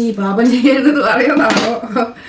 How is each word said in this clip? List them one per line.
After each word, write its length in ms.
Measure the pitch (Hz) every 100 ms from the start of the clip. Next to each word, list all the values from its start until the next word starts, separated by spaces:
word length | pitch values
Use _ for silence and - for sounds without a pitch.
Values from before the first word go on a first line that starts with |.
| 233 202
പാപം 300 | 196 196 247
ചെയ്യരുത് 360 | 254 254 269 262
എന്ന് 100 | 294 214
പറയുന്നതാണോ? 600 | 233 285 294 226 - 226 233 233 220 233 -